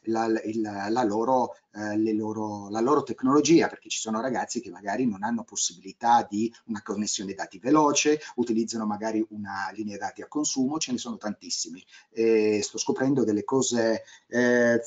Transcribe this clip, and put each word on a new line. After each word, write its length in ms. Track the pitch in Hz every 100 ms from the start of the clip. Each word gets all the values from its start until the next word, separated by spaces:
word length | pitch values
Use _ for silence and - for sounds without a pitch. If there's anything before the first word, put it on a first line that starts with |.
la, 220 | 110 113 113 110
il, 180 | 107 113
la 420 | 107 98 104 117
loro, 520 | 110 107 117 127 117 - _
eh, 260 | 104 107 107
le 160 | 110
loro, 560 | 110 107 107 107 104 101
la 120 | 107
loro 220 | 120 147
tecnologia, 640 | - 110 131 147 147 160 98
perché 220 | - -
ci 100 | -
sono 220 | - 110
ragazzi 380 | 247 107 - -
che 100 | 98
magari 360 | 87 101 110 127
non 160 | 95
hanno 200 | 110 117
possibilità 800 | - - - 90 95 - 117 117 104
di 240 | 104 117 - -
una 160 | 104
connessione 500 | - 101 104 - 98
dati 260 | 95 - 92
veloce, 600 | 117 156 147 - 147 151 - -
utilizzano 500 | 120 113 110 113 107
magari 400 | 104 110 110 110
una 420 | 104 101 98 95
linea 240 | 101 104 98
dati 240 | 98 -
a 60 | 104
consumo, 500 | 151 151 135 131 156
ce 140 | -
ne 60 | 120
sono 200 | 120 107
tantissimi. 640 | 107 104 90 - - 95 - - _
E 500 | 113 113 110 107 107
sto 140 | - 110
scoprendo 460 | - - 131 139
delle 200 | 107 104
cose, 600 | - 135 120 120 113 110 - - _
eh, 540 | 120 123 123 117 117